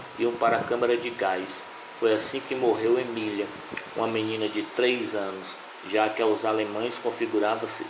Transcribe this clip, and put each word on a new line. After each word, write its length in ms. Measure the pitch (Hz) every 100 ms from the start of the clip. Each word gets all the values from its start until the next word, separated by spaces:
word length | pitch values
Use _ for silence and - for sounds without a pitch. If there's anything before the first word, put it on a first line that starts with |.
| - -
iam 140 | 120
para 260 | 117 117 113
a 60 |
câmara 340 | - 120 120 120
de 140 | 120
gás. 500 | 110 98 92 95 - - - - -
Foi 120 | 113
assim 260 | 107 - 135
que 160 | - 131
morreu 440 | 120 107 113 127
Emília, 480 | 123 117 107 101 101 - - - - 113
uma 120 | 113
menina 420 | 110 110 110 104
de 140 | 104
três 500 | 104 - 123 123 107
anos, 420 | 107 98 95 92 - - - 92
já 220 | 107 107
que 140 | 113
aos 200 | 110 104 110
alemães 520 | 110 107 104 120 -
configurava-se 880 | 117 - 113 110 104 113 110 -